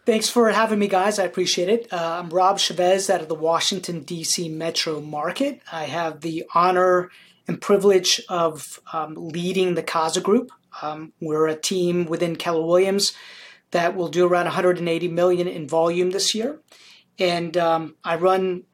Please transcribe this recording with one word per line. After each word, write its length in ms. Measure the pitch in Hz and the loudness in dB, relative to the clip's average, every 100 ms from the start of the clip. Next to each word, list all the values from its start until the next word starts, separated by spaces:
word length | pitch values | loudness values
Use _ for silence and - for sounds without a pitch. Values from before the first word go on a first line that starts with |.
Thanks 260 | - 220 220 | 0 0 2
for 180 | 240 226 | 2 4
having 300 | 208 220 214 | 4 2 2
me, 100 | 202 | 2
guys. 300 | 190 202 208 | 2 2 0
I 60 | |
appreciate 440 | 180 - 180 - 175 | -2 -2 -2 0 0
it. 240 | 233 233 | 0 -2
Uh, 280 | 175 165 170 | -6 -4 -6
I'm 80 | 170 | -2
Rob 280 | 175 185 196 | 2 2 2
Chavez 520 | - 170 180 190 190 | 0 0 2 2 2
out 100 | 180 | 0
of 80 | 156 | -2
the 60 | |
Washington, 680 | 156 160 165 - 190 175 170 | -2 0 2 0 -2 -6 -8
D 240 | 135 170 | -8 -6
C 240 | 156 - 165 | -4 -4 -4
metro 540 | 160 165 160 170 151 | -6 -4 -2 -4 -6
market. 580 | 147 147 160 175 277 254 - | -6 -6 -4 -2 -2 -4 -12
I 140 | 160 | -10
have 380 | 147 165 165 151 | -6 -4 -6 -6
the 220 | 165 160 - | -8 -8 -2
honor 560 | 170 185 180 185 180 180 - - _ - | 2 4 4 4 2 0 -10 -20 _ -10
and 140 | 170 | -6
privilege 600 | - 196 196 190 185 - - | 2 4 6 4 2 -2 -2
of, 520 | 180 165 151 - - - | -2 0 -2 -12 -18 -10
um, 220 | 165 151 160 | -8 -8 -10
leading 580 | 170 165 175 185 185 | -10 -6 -2 0 0
the 80 | 165 | 0
Casa 380 | 160 165 160 180 | -2 -2 0 0
Group. 300 | 170 233 247 - _ - | 2 2 0 -10 _ -12
Um, 320 | 151 156 160 _ | -10 -10 -14 _
we're 260 | 160 156 156 | -4 0 0
a 100 | 156 | 0
team 480 | - 185 175 175 | -2 0 0 0
within 320 | 170 160 170 165 | -2 -2 -2 -2
Keller 300 | 175 165 160 | -2 0 2
Williams 480 | 180 190 202 202 - - - - - _ | 4 4 2 0 -4 -14 -20 -20 -20 _
that 260 | 180 170 185 | -2 0 -2
will 120 | 165 | -2
do 180 | 160 180 | 2 4
around 200 | 175 170 | 4 2
a 40 | |
hundred 280 | 151 180 175 | 0 0 0
and 100 | 170 | -2
eighty 200 | 165 170 | -2 -2
million 380 | 165 180 180 175 | 2 2 2 0
in 200 | 180 139 | -6 -2
volume 440 | 165 170 175 180 | 0 2 2 0
this 240 | 185 - | 0 -2
year. 260 | 214 247 311 _ - - - _ - | -2 -4 -6 _ -20 -20 -20 _ -2
And, 380 | 180 170 170 175 | 0 0 -2 0
um, 400 | 165 165 156 - | 2 0 -2 -10
I 120 | 175 165 | -6 0
run 480 | 180 190 190 180 - | 2 2 0 -2 -8